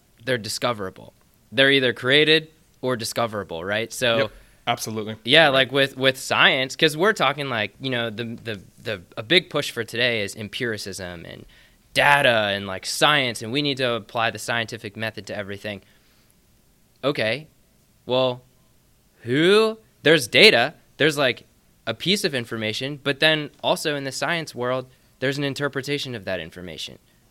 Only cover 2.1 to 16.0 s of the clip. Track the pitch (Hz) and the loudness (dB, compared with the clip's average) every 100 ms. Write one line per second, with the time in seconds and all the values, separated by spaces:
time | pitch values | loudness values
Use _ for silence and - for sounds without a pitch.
2.1 | 143 151 156 156 _ _ _ 127 127 110 | 4 6 4 2 _ _ _ -2 -2 -4
3.1 | - 117 104 92 82 90 104 113 - 123 | -4 -2 -4 -8 -8 -4 -2 -4 -2 0
4.1 | 113 110 - - _ - 120 - 110 107 | 2 0 -4 -20 _ -4 -4 -4 -6 -6
5.1 | 110 - 147 156 131 127 135 135 131 131 | -8 4 6 6 4 2 2 0 2 0
6.1 | 131 - 110 175 147 131 - 165 147 196 | 0 -2 4 4 4 -2 0 0 2 0
7.1 | 208 135 143 139 117 104 - 131 123 117 | 2 0 0 -4 -2 -4 -6 -6 -4 -4
8.1 | 104 117 113 110 104 - _ - 101 87 | -6 -8 -8 -10 -12 -12 _ -10 -10 -10
9.1 | - 110 175 - 156 139 - 110 117 123 | -14 0 0 2 -4 -4 -6 -6 0 0
10.1 | 113 101 110 104 - 123 107 101 92 90 | 0 -2 -6 -10 -6 -4 -4 -8 -10 -10
11.1 | 87 85 - - - _ _ _ - 135 | -12 -14 -16 -20 -20 _ _ _ 0 4
12.1 | 143 135 113 104 101 98 95 - - 151 | 4 4 2 2 -2 -4 -8 -8 0 2
13.1 | 147 127 110 110 131 147 131 127 117 104 | 4 0 -4 -4 -2 -2 -2 -2 -2 -4
14.1 | 120 113 104 - 117 113 113 107 107 110 | -2 -2 -2 -4 -4 -4 -8 -12 -8 -8
15.1 | 107 98 104 98 101 107 101 - _ | -8 -10 -10 -8 -10 -10 -10 -14 _